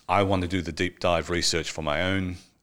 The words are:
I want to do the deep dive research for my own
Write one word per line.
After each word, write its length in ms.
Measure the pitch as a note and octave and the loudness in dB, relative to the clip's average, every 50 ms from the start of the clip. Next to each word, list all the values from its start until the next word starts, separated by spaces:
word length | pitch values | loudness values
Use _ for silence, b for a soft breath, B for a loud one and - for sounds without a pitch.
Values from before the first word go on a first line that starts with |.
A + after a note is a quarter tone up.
| _ - | _ 2
I 140 | F2+ G2+ G2+ | 2 4 4
want 180 | F#2+ G2 F#2 | 4 2 2
to 60 | F2+ F2 | 0 0
do 140 | F#2 F#2+ | -2 -2
the 100 | E2+ E2+ | -2 -4
deep 280 | D#2 - F#2 F2+ - - | -2 -2 -2 -2 -2 -2
dive 300 | - F2+ F2 E2 D#2+ - | 0 2 2 2 0 0
research 420 | F2 F2 D#2 - - E2 D#2 - | -2 0 0 0 0 0 -2 -4
for 100 | - - | -6 -6
my 200 | D#2 D2+ C#2+ D#2 F2+ | -4 -2 -2 0 0
own 340 | F#2 F#2+ G2 F#2+ F2+ F2+ F2 - - _ _ | 0 0 0 -2 -4 -6 -8 -14 -20 _ _